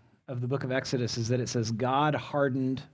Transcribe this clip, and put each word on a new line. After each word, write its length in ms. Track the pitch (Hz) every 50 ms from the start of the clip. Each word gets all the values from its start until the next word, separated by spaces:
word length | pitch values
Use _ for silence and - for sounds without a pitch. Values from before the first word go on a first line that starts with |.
| _ _ _ _ _
of 140 | - 127 123
the 60 | 123
book 160 | 120 139 135 139
of 80 | 127
Exodus 460 | 127 135 - - 139 120 123 117 -
is 100 | 123 113 113
that 100 | 127 123
it 100 | 120 120
says, 220 | - 120 110 113
"God 440 | 117 104 107 117 131 139 151 151 147
hardened 640 | 120 - - - 143 143 139 127 135 131 127 131 135 - -